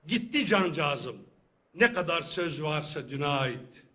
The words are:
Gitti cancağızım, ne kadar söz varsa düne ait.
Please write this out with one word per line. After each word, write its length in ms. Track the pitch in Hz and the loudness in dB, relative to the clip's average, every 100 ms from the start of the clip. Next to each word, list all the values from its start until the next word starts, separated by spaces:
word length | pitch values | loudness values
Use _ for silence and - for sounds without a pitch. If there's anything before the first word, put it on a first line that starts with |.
| 156 | 0
Gitti 400 | 233 - 294 226 | -2 0 0 4
cancağızım, 680 | 202 185 156 147 143 127 104 - _ _ _ _ | 4 2 0 0 -2 -6 -12 -18 _ _ _ _
ne 180 | 170 233 | 2 4
kadar 300 | 208 170 170 | 4 0 -2
söz 400 | - - 170 143 | -2 -2 -2 -2
varsa 460 | 151 151 147 151 127 | -2 -2 -2 -8 -6
düne 180 | 139 143 | -2 0
ait. 580 | 143 131 123 - - - | 2 0 -2 -12 -20 -20